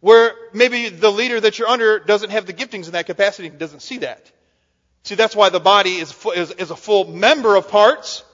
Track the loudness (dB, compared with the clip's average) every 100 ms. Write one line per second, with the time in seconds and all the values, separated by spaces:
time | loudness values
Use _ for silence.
0 | 6 6 6 -2 -16 0 0 0 -6 0
1 | 0 0 -2 0 -2 -2 -2 0 0 0
2 | 0 -2 0 -8 -8 -12 -12 -12 -8 -8
3 | -8 -2 -2 -2 -18 -12 -14 -12 -16 -12
4 | -12 -12 _ _ _ _ _ _ _ _
5 | -14 -2 -2 2 2 4 4 4 2 -4
6 | -8 -10 -8 -6 -6 -8 -12 -12 -2 -2
7 | -2 -2 0 2 2 2 2 4 4 2
8 | -6 -16 _